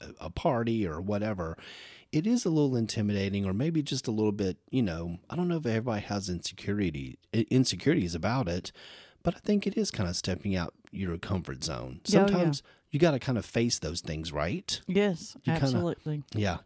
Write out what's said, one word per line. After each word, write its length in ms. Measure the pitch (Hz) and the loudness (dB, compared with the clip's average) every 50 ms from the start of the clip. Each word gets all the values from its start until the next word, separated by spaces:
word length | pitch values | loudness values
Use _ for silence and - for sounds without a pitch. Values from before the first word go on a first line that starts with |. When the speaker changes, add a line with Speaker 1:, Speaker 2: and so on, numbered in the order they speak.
Speaker 1:
a, 240 | - - - - - | -18 -18 -14 -12 -12
a 40 | 82 | -10
party 560 | - - - 170 135 117 117 117 113 113 101 | -6 -2 0 2 2 2 2 2 0 0 0
or 140 | 85 76 80 | -2 -2 -4
whatever, 560 | 92 101 104 101 104 110 107 92 82 80 82 - - - - - - - - - - _ | -2 -2 -2 0 0 -2 -2 -4 -4 -6 -6 -8 -12 -16 -18 -18 -18 -20 -20 -20 -10 _
it 140 | - 151 165 | -2 0 2
is 180 | 220 247 240 - | 2 2 2 2
a 60 | 190 | 2
little 260 | 160 151 147 135 127 | 4 4 4 4 4
intimidating 680 | 120 113 104 - 113 104 104 104 98 98 98 98 101 101 | 2 0 0 0 0 2 2 2 2 2 2 0 0 0
or 80 | 95 95 | 0 0
maybe 280 | 104 135 165 165 160 | 0 0 2 0 0
just 240 | 143 - 143 131 - | 0 0 -4 -4 -2
a 40 | 131 | -2
little 220 | 110 110 107 107 | 0 2 2 2
bit, 260 | 101 107 101 92 87 - _ _ | 2 2 0 -2 -2 -4 _ _
you 120 | - 131 | 0 2
know, 340 | 120 92 80 82 85 87 85 85 - - | 2 2 0 -2 -4 -6 -8 -8 -10 -6
I 60 | - | -4
don't 120 | 165 175 175 | -2 0 0
know 80 | 170 | 0
if 80 | 160 156 | 0 0
everybody 380 | 117 110 113 113 127 110 101 | 0 0 2 0 0 -2 -2
has 260 | 104 - 104 101 95 92 | -2 -2 -4 -4 -2 -2
insecurity, 920 | 87 82 - - - - - 101 101 104 98 87 76 71 67 65 - - _ _ | -4 -4 -6 -8 -10 -6 -4 -2 0 0 0 0 0 -4 -6 -8 -12 -14 _ _
i-, 140 | - 113 113 - | -2 0 0 4
insecurities 640 | - 131 127 - - 90 - 143 165 165 95 85 82 | 4 4 4 2 0 0 2 2 2 2 2 0 -2
about 340 | 82 82 104 123 135 110 85 | -2 0 0 0 0 0 0
it, 220 | 87 90 - - - - - - - - - - _ _ | -2 -4 -4 -8 -14 -16 -20 -20 -20 -20 -20 -20 _ _
but 120 | - 170 170 | -4 -4 -4
I 40 | - | -2
think 280 | - - 208 202 - | 0 0 0 2 0
it 120 | 196 - 220 | 0 0 0
is 120 | 208 - | -2 -2
kinda 220 | - - 95 87 | -2 -2 -2 -2
stepping 420 | 87 - - - 92 - - 101 95 | -2 -2 -2 -2 -4 -2 -2 -2 0
out 200 | 90 85 - - _ - - | 0 -2 -4 -8 _ -20 -12
your 260 | - - 98 90 82 | -8 -6 -4 -4 -4
comfort 480 | 82 - - 107 92 80 71 69 64 - | -6 -4 -2 -2 -2 -2 -4 -6 -6 -6
zone. 380 | 82 73 60 60 65 65 - - | -6 -4 -6 -6 -8 -10 -8 -2
Speaker 2:
Yeah, 140 | - 214 196 | 4 6 6
oh, 20 | |
yeah. 40 | 196 | 6
Speaker 1:
Sometimes 360 | 202 196 175 175 160 143 - - - - _ _ _ | 6 4 4 2 2 0 -2 -6 -12 -20 _ _ _
you 80 | - 139 | 2 4
gotta 180 | 175 165 143 120 | 4 4 4 2
kinda 220 | - - 131 104 | 0 0 0 0
face 380 | 90 - - 120 117 120 - - | -2 0 0 2 2 2 0 -2
those 240 | - 76 78 - | -2 -4 -4 -4
things, 280 | - 80 78 78 78 85 | -4 -4 -4 -4 -4 -4
right? 480 | 71 73 76 87 113 185 - - - - - | -2 -2 0 0 -2 -4 -4 -4 -6 -4 -4
Speaker 2:
Yes, 500 | - 175 196 208 202 175 - - - - - - | 0 2 2 4 2 0 -2 -6 -12 -16 -4 -2
Speaker 1:
You 100 | - 165 | 0 2
kinda 80 | 160 143 | 2 2
Speaker 2:
absolutely. 580 | 135 127 - 175 170 - - - 156 151 147 139 - - | 2 2 2 2 0 -2 -4 -4 -4 -4 -4 -6 -4 -2
Speaker 1:
Yeah, 240 | 107 104 95 85 - - | 0 0 0 0 -2 -4